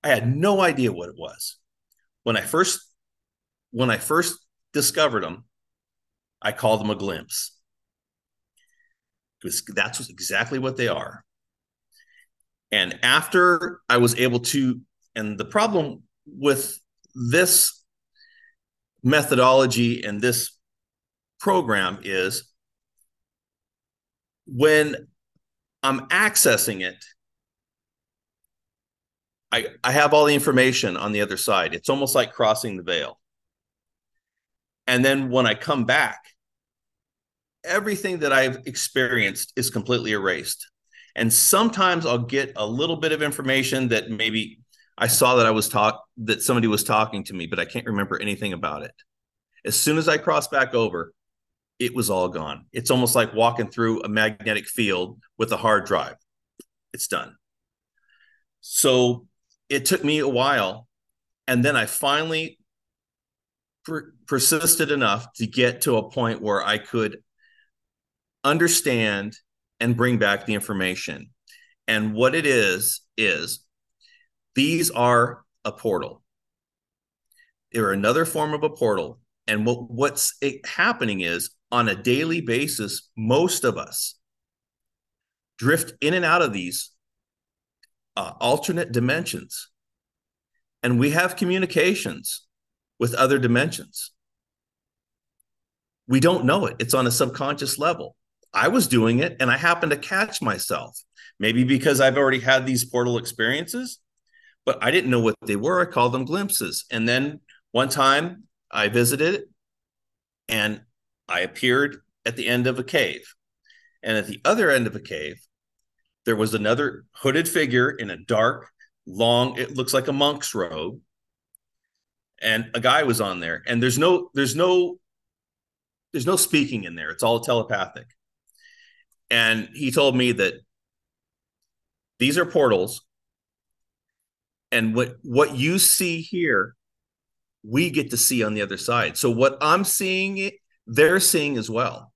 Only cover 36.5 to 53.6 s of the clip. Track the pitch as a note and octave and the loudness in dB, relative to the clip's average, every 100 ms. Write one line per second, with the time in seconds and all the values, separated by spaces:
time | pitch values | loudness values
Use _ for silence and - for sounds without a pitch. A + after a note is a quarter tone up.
36.5 | _ _ _ _ _ _ _ _ _ _ | _ _ _ _ _ _ _ _ _ _
37.5 | _ - F#3 G#3 G3 F#3+ F3+ D3 C3+ C3 | _ -4 -2 -2 -4 -4 -2 2 4 2
38.5 | C3 - B2 - C3+ B2+ B2 G2 - - | -2 -10 -8 -4 0 0 0 -2 -4 -8
39.5 | - A#2+ A2+ G2+ B2 A2+ G#2 G2 E2+ - | -6 -4 -4 -2 -2 0 -2 -2 -4 -6
40.5 | - - _ _ - - - A#2 - - | -10 -12 _ _ -20 -14 -4 0 2 4
41.5 | G3 A3+ G#3 F#3 F3 D#3+ A#2+ A#2+ C3+ C3+ | 4 2 2 2 2 0 -2 0 -2 -4
42.5 | - G#2+ A#2+ D#3+ D#3+ D#3 D3+ D3+ C#3+ C3+ | -4 -4 -2 -2 -2 -2 0 -2 -4 0
43.5 | C3+ B2+ C3 B2+ A2+ A2 G#2+ A2 A2 A2 | 0 0 0 0 0 -2 -4 -2 -2 -4
44.5 | - _ _ _ - A#2 - B2+ B2+ A2+ | -10 _ _ _ -4 0 2 4 6 6
45.5 | A2 G#2 G#2 G#2+ - - - A2 G#2+ - | 4 0 2 2 0 -12 -12 -4 -2 2
46.5 | A#2+ A2+ G#2+ - A2 A2 G2+ - F#2 E2 | 2 2 2 2 0 0 -4 -10 -10 -6
47.5 | F2+ E2+ A#2+ A#2+ G#2 G2 F#2+ G#2 G2 G#2 | -6 -6 -6 -6 -4 -4 -4 -6 -6 -6
48.5 | F2 D#2+ D2 D2 _ _ _ _ _ _ | -6 -6 -8 -12 _ _ _ _ _ _
49.5 | _ - A2+ D3+ D#3 D#3+ D3+ D#3+ D3+ - | _ -4 -2 0 2 2 2 2 -2 0
50.5 | C#3 C3 B2 A2+ F2 E2 _ _ _ _ | -2 0 0 -2 -4 -10 _ _ _ _
51.5 | _ _ _ A#2+ B2 A2+ F#2+ F2+ D#2+ D#2 | _ _ _ -6 -2 -2 0 -2 -4 -8
52.5 | C#2+ _ - A#2+ B2+ B2 B2 A2 G#2+ A#2 | -12 _ -8 0 2 2 2 0 2 2
53.5 | A2+ | 2